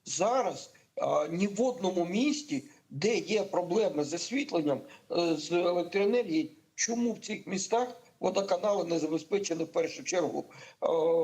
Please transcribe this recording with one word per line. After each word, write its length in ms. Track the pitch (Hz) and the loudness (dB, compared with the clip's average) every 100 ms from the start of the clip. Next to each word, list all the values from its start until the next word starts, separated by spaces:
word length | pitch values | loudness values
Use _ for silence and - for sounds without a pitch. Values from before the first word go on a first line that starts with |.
| - | -6
зараз, 680 | - 196 262 202 135 - - _ - | 0 2 2 0 -4 -12 -20 _ -4
а, 320 | 139 147 151 | 0 2 0
ні 200 | 170 202 | 0 0
в 140 | 196 | 2
одному 440 | 254 202 185 175 175 | 0 0 -2 0 0
місті, 580 | 202 285 - - 143 - - - | 2 0 0 -4 -6 -6 -18 -14
де 280 | 135 196 214 | -2 0 2
є 260 | 156 208 | 0 0
проблеми 600 | 185 175 175 196 208 147 | 0 0 0 2 2 0
з 100 | 139 | -2
освітленням, 680 | 170 - 254 285 170 147 131 - - - | -4 -4 -4 -2 0 0 -2 -4 -18 -6
е, 240 | 170 170 156 | 0 0 0
з 160 | 151 | 0
електроенергією, 1000 | 175 175 180 175 196 202 240 214 160 151 - _ - | 2 2 2 0 2 2 2 2 0 -2 -6 _ -6
чому 380 | - 233 240 | -2 0 0
в 60 | 202 | -2
цих 280 | - 208 - | -6 -8 -4
містах 540 | 190 - 233 247 - - - | -6 0 0 0 -6 -18 -4
водоканали 640 | 185 190 196 180 208 202 | -2 0 0 2 2 0
не 160 | 170 165 | 0 0
забезпечені 640 | 151 160 156 196 196 165 | 0 -2 -2 -2 0 -2
в 80 | 160 | -2
першу 320 | 175 160 - | 0 -2 -2
чергу, 420 | 131 180 151 - 127 - - - | -4 0 0 -2 -8 -12 -20 -4
е, 40 | 143 165 160 165 | 0 2 4 4